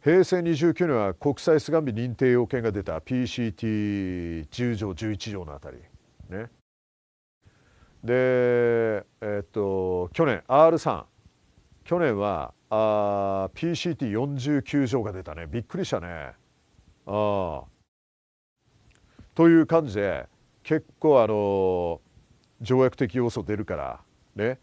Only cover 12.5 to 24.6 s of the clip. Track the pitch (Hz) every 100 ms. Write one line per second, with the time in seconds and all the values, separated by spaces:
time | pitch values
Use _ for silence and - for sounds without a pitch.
12.5 | - _ 110 110 107 101 101 98 98 95
13.5 | - 165 170 175 160 127 104 139 143 131
14.5 | 147 - 143 135 127 107 95 87 78 82
15.5 | 95 110 170 - 110 85 82 69 57 _
16.5 | _ _ _ _ _ - 101 104 101 90
17.5 | 73 - _ _ _ _ _ _ _ _
18.5 | _ _ _ _ _ _ _ - - 165
19.5 | 165 151 165 151 101 101 78 62 _ _
20.5 | _ - 156 - _ 160 139 110 107 101
21.5 | 98 95 92 87 82 _ _ _ _ _
22.5 | _ 113 127 131 - 120 127 120 117 90
23.5 | 104 107 82 67 60 _ _ _ - 110
24.5 | 127